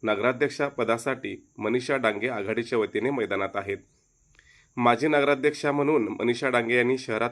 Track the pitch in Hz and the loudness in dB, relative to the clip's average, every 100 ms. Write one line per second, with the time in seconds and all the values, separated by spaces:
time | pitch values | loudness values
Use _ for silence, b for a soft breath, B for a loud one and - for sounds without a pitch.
0 | 110 104 120 120 143 147 143 139 110 113 | -2 0 0 0 -2 -2 -4 -2 0 0
1 | 139 127 101 98 - - 107 123 127 135 | -2 -6 -8 -12 -16 -6 -2 -2 0 0
2 | 117 104 117 113 101 113 117 117 104 107 | 0 0 -2 -4 -4 -4 -2 -2 0 -2
3 | 120 139 101 98 98 101 98 98 - _ | -2 -2 -2 -2 -2 -4 -6 -8 -10 _
4 | _ _ _ b b b b - 120 117 | _ _ _ b b b b 2 4 4
5 | 156 143 143 139 147 147 147 143 143 151 | 4 4 4 2 2 0 0 0 2 2
6 | 104 104 113 123 139 120 113 123 123 131 | 0 0 -2 0 0 0 2 2 2 0
7 | 131 107 120 | -2 -2 -2